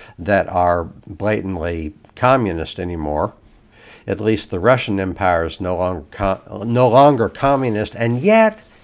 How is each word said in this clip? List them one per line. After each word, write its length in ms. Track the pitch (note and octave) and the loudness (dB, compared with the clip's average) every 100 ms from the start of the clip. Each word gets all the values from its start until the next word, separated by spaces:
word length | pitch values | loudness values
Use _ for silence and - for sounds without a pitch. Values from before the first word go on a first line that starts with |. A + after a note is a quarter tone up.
| - - | -18 -10
that 300 | F2 G2 F2 | 0 0 2
are 360 | F2+ F2 F2 E2+ - - | 2 2 2 -2 -12 -18
blatantly 880 | E2 G2+ G#2+ F#2+ F2 F2 E2+ D#2 - _ - | -6 -2 -2 -4 -6 -4 -6 -8 -12 _ -2
communist 640 | B2+ C3+ G2+ E2 D#2 - | 2 2 2 -4 -6 -8
anymore. 540 | F2+ E2+ D2+ D2+ G#2 - _ _ _ _ - - - | -8 -6 -4 -2 -4 -6 _ _ _ _ -20 -18 -8
At 120 | G2+ | -4
least 300 | G#2+ G#2 - | -2 -2 -4
the 80 | F2+ | -2
Russian 400 | G#2+ B2+ - G2 | 2 2 0 -4
Empire 460 | F#2+ F2 F#2 E2+ | -4 -2 0 0
is 160 | E2 - | -2 -6
no 160 | F#2 F2 | -6 -2
longer 300 | F#2 F2 - | -2 -4 -12
co-, 520 | - G2 F#2+ - G2+ | -4 -4 -4 -8 -10
no 240 | A2+ A#2+ B2+ | -2 2 4
longer 400 | B2 C#3+ C3 A2+ | 6 6 4 -2
communist, 640 | - C#3 C#3 C3 G#2+ G#2 | 0 0 0 0 -2 -4
and 280 | - A#2 B2 | -4 -2 0
yet, 400 | F#3 A3 A3 G#3+ _ _ | 2 4 4 0 _ _